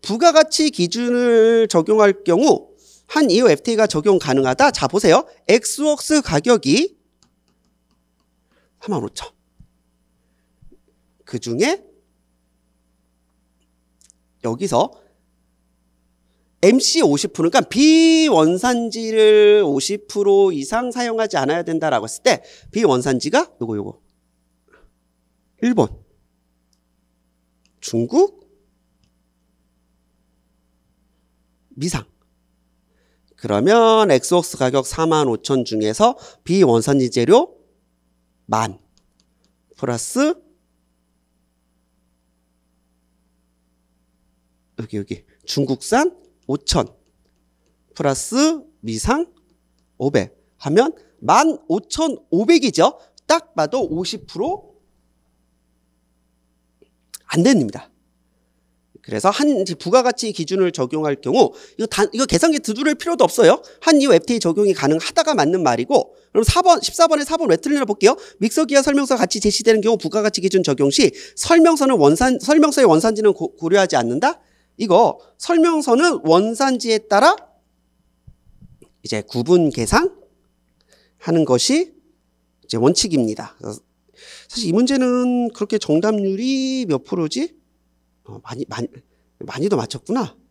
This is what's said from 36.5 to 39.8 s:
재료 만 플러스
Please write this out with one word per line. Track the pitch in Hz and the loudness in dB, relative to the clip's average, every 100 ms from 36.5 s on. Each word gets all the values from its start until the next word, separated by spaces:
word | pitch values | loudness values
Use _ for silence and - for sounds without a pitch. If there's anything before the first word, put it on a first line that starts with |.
| 185 160 117 139 139 123 | 2 4 4 2 0 0
재료 | 123 120 226 339 _ _ _ _ _ _ _ _ _ - | -2 2 2 2 _ _ _ _ _ _ _ _ _ -6
만 | 110 110 92 _ _ _ _ _ _ _ _ _ | -4 -4 -8 _ _ _ _ _ _ _ _ _
플러스 | _ | _